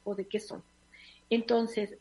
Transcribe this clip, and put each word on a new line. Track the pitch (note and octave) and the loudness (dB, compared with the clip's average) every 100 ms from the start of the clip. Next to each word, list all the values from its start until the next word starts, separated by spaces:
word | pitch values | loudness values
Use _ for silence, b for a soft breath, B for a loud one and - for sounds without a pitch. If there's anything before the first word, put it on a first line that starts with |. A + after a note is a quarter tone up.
| G3+ | -6
o | G3 | -6
de | F#3+ | -4
qué | G#3+ | -4
son. | - F3+ - _ _ b b b _ | -6 -12 -14 _ _ b b b _
Entonces, | A#3 A3+ A#3 A3+ G#3+ G3+ - | 0 4 2 2 0 -4 0